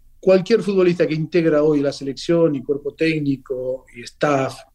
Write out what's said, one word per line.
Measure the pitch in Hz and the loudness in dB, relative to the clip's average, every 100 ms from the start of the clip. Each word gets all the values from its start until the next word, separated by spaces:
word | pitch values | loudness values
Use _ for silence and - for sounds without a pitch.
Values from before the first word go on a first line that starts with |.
| - - | -20 -4
cualquier | 190 190 180 226 | 2 2 4 0
futbolista | 185 196 185 175 151 | 0 2 2 2 0
que | |
integra | 156 156 180 165 151 | 0 -2 0 2 2
hoy | 151 151 | 2 2
la | 139 | 0
selección | 135 139 127 - 170 165 | -4 -10 -8 -2 2 2
y | 139 | 0
cuerpo | 120 139 139 | -4 -6 -6
técnico | - 160 156 143 131 - 127 127 131 _ 120 | -4 -2 -2 -2 -4 -6 -8 -6 -8 _ -20
y | |
staff | 117 - 151 135 131 - - | -18 -4 -2 0 -2 -8 -20